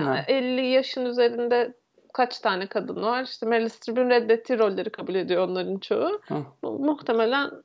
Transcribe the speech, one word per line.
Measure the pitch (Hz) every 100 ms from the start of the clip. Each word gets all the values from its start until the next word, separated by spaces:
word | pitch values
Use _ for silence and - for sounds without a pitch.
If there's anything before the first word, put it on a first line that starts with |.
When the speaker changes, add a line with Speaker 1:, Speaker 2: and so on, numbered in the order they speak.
| 147
Speaker 1:
aynen. | - -
Speaker 2:
elli | 269 247 254 254
yaşın | 262 262 262 247
üzerinde | 247 240 233 240 240 247 - _ _ _
kaç | - 247 -
tane | 220 185 196
kadın | 214 185 175
var? | 202 247
İşte | 262 - 226
Meryl | 233 226
Streep'in | - - 233 247
reddettiği | 247 226 226 226 240
rolleri | 214 185 180
kabul | - 180 185
ediyor | 180 180 185
onların | 185 180 190
çoğu. | - 208 320 415 -
Speaker 1:
Hı. | 147 135 _
Speaker 2:
Mu-, | - 247
muhtemelen | 285 285 - 226 226 269 285 -